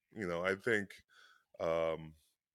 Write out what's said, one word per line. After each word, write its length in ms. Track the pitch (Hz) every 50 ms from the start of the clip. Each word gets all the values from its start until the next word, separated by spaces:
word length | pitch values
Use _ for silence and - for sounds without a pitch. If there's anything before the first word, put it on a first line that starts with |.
| _ _ -
you 100 | - 98
know, 160 | 87 85 85 90
I 120 | 95 95
think, 340 | 98 - 123 110 104 98 - - - - _ - - - - - _ _ _ - -
um, 540 | 92 82 82 82 82 80 80 80 80 78 78 78 _ _ _ _ _ _